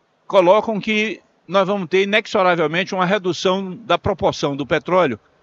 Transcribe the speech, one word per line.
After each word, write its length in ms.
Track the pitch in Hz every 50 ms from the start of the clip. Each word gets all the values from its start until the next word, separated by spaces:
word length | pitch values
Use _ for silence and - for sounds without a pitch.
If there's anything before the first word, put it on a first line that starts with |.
| _ _ _ _ _
colocam 540 | - - 196 180 170 190 214 208 220 226 196
que 420 | 160 214 214 214 214 220 208 - - _ _ _ _
nós 220 | - 170 196 190 170
vamos 200 | 208 202 185 151
ter 140 | - 190 196
inexoravelmente 960 | 202 202 220 220 - - 220 185 180 175 165 165 151 156 175 190 - -
uma 100 | 185 185
redução 680 | 175 196 214 180 185 165 - - 190 185 196 196 190 180
da 200 | - - - 175
proporção 600 | 170 - 196 202 - 196 180 135 - - 147 143
do 100 | 135 143
petróleo 540 | 117 170 151 - - 170 185 180 143 113 104 _ _ _ _